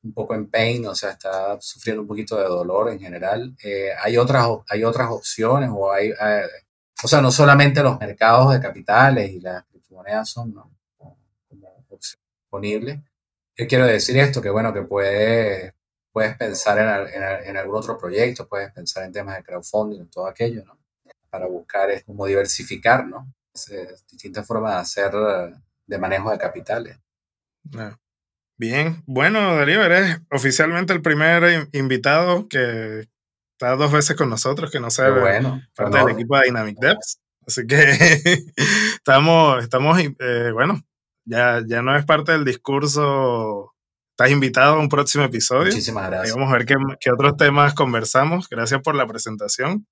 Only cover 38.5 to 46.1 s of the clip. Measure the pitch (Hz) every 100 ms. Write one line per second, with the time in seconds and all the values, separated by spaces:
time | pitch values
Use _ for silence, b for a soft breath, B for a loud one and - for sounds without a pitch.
38.5 | - 147 143 214 B - 135 156 165 156
39.5 | 131 117 127 143 175 151 139 127 120 120
40.5 | 110 147 208 - _ _ _ - 117 123
41.5 | 120 113 117 123 143 147 156 151 160 139
42.5 | 120 - 139 147 143 147 139 131 117 110
43.5 | 104 101 _ _ _ _ - 127 143 135
44.5 | 117 139 156 151 147 143 143 139 113 -
45.5 | 127 180 196 101 107 92